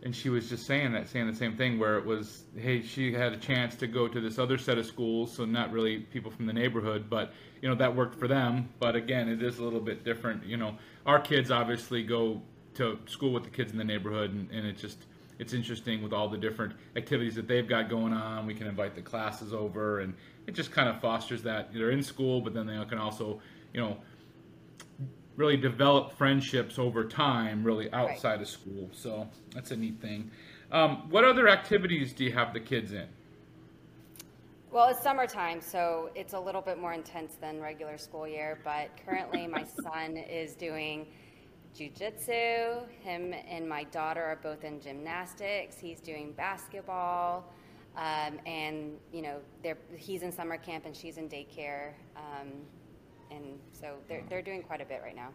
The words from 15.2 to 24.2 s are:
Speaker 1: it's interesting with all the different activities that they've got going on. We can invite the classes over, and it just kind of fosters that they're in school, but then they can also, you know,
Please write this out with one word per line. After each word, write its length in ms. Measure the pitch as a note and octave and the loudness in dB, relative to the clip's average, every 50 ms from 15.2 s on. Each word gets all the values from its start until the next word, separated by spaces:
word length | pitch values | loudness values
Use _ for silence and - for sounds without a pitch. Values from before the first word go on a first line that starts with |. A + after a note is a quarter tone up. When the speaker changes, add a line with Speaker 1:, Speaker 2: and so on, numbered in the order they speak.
| - - - - | -20 -20 -12 -12
Speaker 1:
it's 160 | A#2 - B2+ | -8 -4 -2
interesting 480 | B2 A#2 A2+ A#2+ A2+ - A#2+ A2+ G#2+ G#2+ | -2 -2 -2 -4 -6 -2 -2 -2 -2 -2
with 100 | G#2+ A2 | -2 0
all 160 | G#2 G#2+ G#2 | 0 0 0
the 80 | G#2 | 0
different 380 | G2+ G2 A2 G#2+ - A2+ G2+ - - - - - | 0 -2 -2 0 0 -4 -4 -4 -10 -16 -6 -6
activities 380 | B2 A#2 - D3 B2+ A#2+ A#2 G#2+ | -6 -2 0 0 2 2 0 -2
that 120 | A2+ A2 A#2 | -4 0 2
they've 180 | B2 B2 A#2+ | 4 4 4
got 220 | G#2+ B2 A2+ A2+ G#2 | 4 2 2 2 2
going 240 | A2+ A2+ A2+ A2+ A2+ | 2 2 2 2 2
on. 320 | A2 A2 A2 A2 A2 G#2+ | 0 -2 -2 -4 -4 -4
We 100 | G#2+ G#2+ | -4 -4
can 120 | G#2+ A2 | -4 -4
invite 280 | G#2+ G2+ G2 G#2 G2+ - | -6 -2 -2 -2 -2 -2
the 60 | F#2 | -8
classes 540 | F2+ - - A2+ A2 G#2+ G#2+ - A2 G#2 A2 | -12 -6 -6 -4 -4 -4 -4 -6 -8 -6 -4
over, 460 | A2 G#2+ G#2 F2 G#2 G#2+ G#2+ G#2 G2+ | -2 -2 -2 -2 0 0 0 2 0
and 120 | G2 F#2+ F#2+ - - - - - - | 0 -2 -4 -8 -12 -20 -20 -16 -12
it 60 | - F3+ | -10 -6
just 200 | - D#3 - - | -6 -6 -2 2
kind 160 | - C#3 A#2+ | 4 4 4
of 120 | A2+ - | 2 2
fosters 420 | - A#2+ A2+ A2+ A2+ - B2+ A2+ G#2 | 2 2 2 2 0 -2 -6 -4 -2
that 280 | A#2 A2 G#2+ G2+ - - | -2 -2 -2 -4 -4 -2
they're 200 | A2+ A2 A2+ B2+ | 0 2 4 4
in 100 | C#3 C#3 | 4 2
school, 380 | C#3 - - C3+ C3 C3 B2+ | -2 -2 0 2 4 4 2
but 120 | A2+ A2+ G#2+ | 2 0 -2
then 140 | A2+ A2 | -2 -4
they 180 | G#2+ G#2+ G#2+ G#2+ | -2 -2 -4 -4
can 120 | A2 A#2 A2+ | -4 -2 -2
also, 420 | G#2+ G#2+ G#2+ - A2+ G#2+ G#2 G#2+ - - - - - - - | -2 -2 -2 -2 -4 -4 -4 -6 -8 -18 -20 -20 -20 -10 -4
you 80 | A#2+ | -2
know, 180 | A#2+ G#2+ G2+ - - - - - | -2 -2 -2 -6 -8 -18 -20 -20